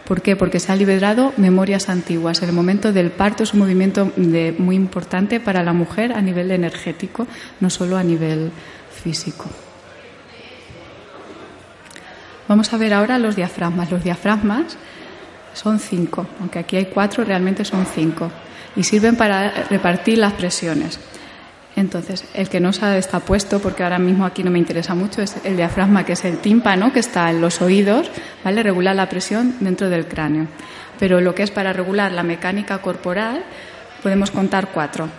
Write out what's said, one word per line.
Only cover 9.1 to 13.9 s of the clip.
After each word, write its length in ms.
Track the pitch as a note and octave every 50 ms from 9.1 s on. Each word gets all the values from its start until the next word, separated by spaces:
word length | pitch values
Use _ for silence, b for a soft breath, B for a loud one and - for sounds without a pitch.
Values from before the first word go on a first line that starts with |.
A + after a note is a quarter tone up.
| D#3+ - - F3 - - - D#3 - - - - - - - - - - - - - - - - - - - - - - - - - - - - - - - - - - - - - - - - - - - - - - - - B B B B B B B B B B -
Vamos 260 | - G#3 G#3+ A3 - -
a 40 |
ver 180 | A3 A3 A3 G#3
ahora 240 | G3+ G#3 A3 B3+ B3+
los 160 | A#3 A3 G#3
diafragmas. 560 | F#3+ F3 F3+ - - F3 F3 E3+ F3+ F3 D#3